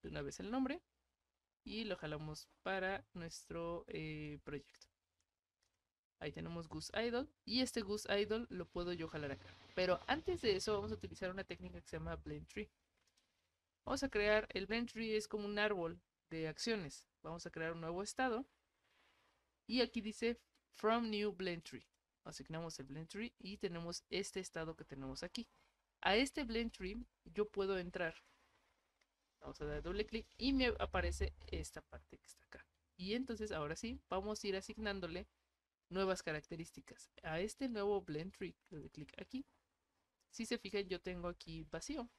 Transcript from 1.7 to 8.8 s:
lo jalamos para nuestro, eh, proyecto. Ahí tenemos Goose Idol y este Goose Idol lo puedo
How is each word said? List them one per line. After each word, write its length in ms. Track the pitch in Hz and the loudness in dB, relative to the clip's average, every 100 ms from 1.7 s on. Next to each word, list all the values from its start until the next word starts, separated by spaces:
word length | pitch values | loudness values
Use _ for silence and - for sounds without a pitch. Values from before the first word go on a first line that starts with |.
| 208 | -4
lo 140 | 220 180 | 0 -2
jalamos 500 | 156 151 156 151 - _ | -2 -4 -4 -8 -12 _
para 420 | - 190 185 196 - | 0 2 2 0 -4
nuestro, 720 | 180 165 - - 170 170 170 - | -8 -8 -8 -6 -4 -2 -2 -4
eh, 500 | 160 156 151 151 147 - | -4 -2 -4 -4 -6 -6
proyecto. 420 | 147 - - - _ _ _ _ _ _ _ _ _ _ _ _ _ | -6 -8 -20 -20 _ _ _ _ _ _ _ _ _ _ _ _ _
Ahí 100 | 156 | -8
tenemos 360 | 156 165 170 165 | -6 -6 -6 -6
Goose 240 | 156 160 - | -8 -4 0
Idol 280 | 233 233 277 _ - | 0 0 -2 _ -2
y 160 | 233 | 2
este 200 | 262 - | 4 2
Goose 320 | 196 214 - 202 | 0 -2 2 2
Idol 260 | 208 220 202 | 4 2 0
lo 160 | 185 170 | -4 -4
puedo 280 | 175 | -2